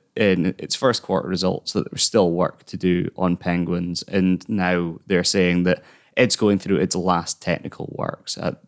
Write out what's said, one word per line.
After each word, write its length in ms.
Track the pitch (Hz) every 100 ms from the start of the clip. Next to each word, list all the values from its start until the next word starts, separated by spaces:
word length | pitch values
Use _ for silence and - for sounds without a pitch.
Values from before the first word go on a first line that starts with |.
| _
in 400 | - 104 90 87 -
its 180 | 76
first 280 | - 127 -
quarter 240 | - 95 -
results 460 | 90 92 - -
that 100 | 104
there 80 | -
was 120 | -
still 280 | - 110 87
work 320 | 85 82 -
to 120 | - 92
do 340 | 92 87 85 -
on 200 | 90 90
Penguins, 680 | 90 87 87 87 87 87
and 440 | - 98 92 87 -
now 500 | 107 90 87 85 82 -
they're 160 | 90
saying 400 | 87 98 90 87
that 200 | 90 - - - _
it's 200 | - 123
going 240 | - 107 98
through 180 | 95 87
its 180 | 92
last 460 | 92 90 85 - -
technical 520 | 90 82 - - -
works 420 | - - - - -
at 240 | 90 -